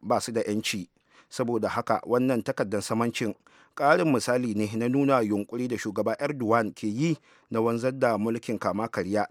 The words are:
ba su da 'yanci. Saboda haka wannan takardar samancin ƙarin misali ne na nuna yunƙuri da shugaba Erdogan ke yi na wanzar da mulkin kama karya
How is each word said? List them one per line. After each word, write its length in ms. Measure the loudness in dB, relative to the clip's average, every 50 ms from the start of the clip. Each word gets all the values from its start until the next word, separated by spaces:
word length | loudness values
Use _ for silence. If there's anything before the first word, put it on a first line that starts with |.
ba 180 | -2 -2 0 0
su 120 | 0 -2
da 80 | -2 -2
'yanci. 480 | -2 0 -2 -2 -2 -2 -4 -6 -8 -12 _ _ _ _ _ -20 -20 _
Saboda 380 | -6 -4 -2 0 0 0 0 0
haka 320 | -2 -2 0 0 0 0 0
wannan 360 | 2 2 2 4 2 2 0
takardar 400 | -2 -2 -2 -2 -2 -2 -2 -4
samancin 520 | -2 -2 0 0 0 0 -2 -2 -4 -4 -4 -8 _ _ -20 -20 -20 _ _
ƙarin 360 | 2 4 4 6 6 4 4
misali 420 | 2 2 2 2 0 0 0 0 0
ne 140 | 0 -2 -2 -2
na 120 | -2 -2 0
nuna 320 | 2 2 4 4 4 4
yunƙuri 460 | 2 2 0 -2 -2 -4 -6 -6 -4 -4
da 80 | -4 -4
shugaba 380 | -4 -4 -4 -2 0 -2 -2 -2
Erdogan 520 | -2 -4 -4 -2 0 2 2 2 2 0 -4
ke 120 | -6 -6
yi 300 | -4 -2 0 0 0 0 -2 _ _ -20 _ _ _
na 100 | -2 0
wanzar 320 | 2 2 0 0 -2 -2 0 0
da 200 | 2 2 2 2
mulkin 400 | 0 -2 -2 -4 -4 -6 -4 -2
kama 300 | -2 -2 -2 -2 -4 -4
karya 380 | -4 -4 -2 0 0 -2 -2 -2